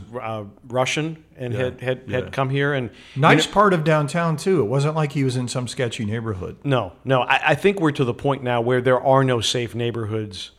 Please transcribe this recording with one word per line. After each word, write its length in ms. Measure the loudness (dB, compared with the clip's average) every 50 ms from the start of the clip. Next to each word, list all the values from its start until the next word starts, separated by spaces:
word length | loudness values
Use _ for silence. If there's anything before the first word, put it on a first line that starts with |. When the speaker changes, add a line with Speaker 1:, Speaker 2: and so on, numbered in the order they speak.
| -12 -12 -12 -10
Speaker 1:
uh, 220 | -8 -8 -8 -8 -10 -12 -16 -20 -14
Russian 560 | -6 -2 -2 -2 0 -2 -4 -4 -6 -8 -12 -18 _ _
and 160 | -10 -8 -6 -4
Speaker 2:
Yeah. 60 | -4
Speaker 1:
had, 220 | -4 -4 -6 -6
had, 160 | -4 -4 -4 -6 -6 -6
had 140 | -6 -6 -6
Speaker 2:
Yeah. 40 | -4
Speaker 1:
come 180 | -4 -4 -2 -2
here. 240 | 0 -2 0 0 -2
And, 160 | -2 -4 -6 -10 -14 -18 -10 -2
Speaker 2:
Nice 300 | 2 4 6 6 6 4
Speaker 1:
you 40 | 2
know, 40 | 4
Speaker 2:
part 200 | 4 4 6 4
of 100 | 4 4
downtown, 520 | 4 2 2 2 0 -2 -2 0 0 -2
too. 240 | -2 0 0 2 2
It 60 | 2
wasn't 300 | 2 2 0 0 0 0
like 180 | 0 -2 0 0
he 100 | 0 0
was 140 | 0 0
in 100 | -2 -4
some 220 | -4 -4 -6 -6 -6
sketchy 360 | -4 -4 -4 -4 -4 -4 -4
neighborhood. 520 | -4 -4 -4 -4 -6 -6 -6 -6 -10 -10 -6 -2
Speaker 1:
No, 260 | 0 0 0 0 -2 -8 -8 -2
no. 160 | 0 2 2
I, 180 | 4 4 2 2 4 2
I 40 | 2
think 240 | 4 2 2 2 2
we're 140 | 0 0 0
to 100 | 0 -2
the 100 | -2 -2
point 300 | -2 -2 -2 -2 -2 -2
now 160 | -2 0 0
where 220 | 2 2 2 2
there 200 | 4 4 2 2
are 220 | 4 4 4 4 4
no 160 | 4 2 0
safe 340 | 0 -2 -2 -2 -4 -4 -4
neighborhoods 760 | -4 -4 -4 -4 -4 -6 -6 -6 -6 -6 -8 -10 -14 -16 -16 -18